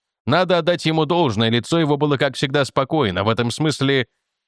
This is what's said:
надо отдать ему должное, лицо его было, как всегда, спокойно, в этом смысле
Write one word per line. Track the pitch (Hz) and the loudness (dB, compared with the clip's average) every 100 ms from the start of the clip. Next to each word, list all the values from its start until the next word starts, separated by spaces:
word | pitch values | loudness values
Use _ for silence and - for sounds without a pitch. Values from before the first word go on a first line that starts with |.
| _ _ - | _ _ -2
надо | 160 180 175 | 0 2 2
отдать | 160 175 160 | 2 0 0
ему | 160 151 | 0 2
должное, | 175 147 104 113 | 2 0 2 0
лицо | 117 - 170 | 0 0 0
его | 147 143 | 0 0
было, | 147 139 | 0 0
как | 143 - | -2 -2
всегда, | 139 143 131 | -2 -2 0
спокойно, | - 135 156 110 90 | -2 -2 0 0 0
в | 101 | 0
этом | 113 120 | 0 -2
смысле | - 151 - 135 135 113 _ _ _ | -2 -2 0 0 0 -2 _ _ _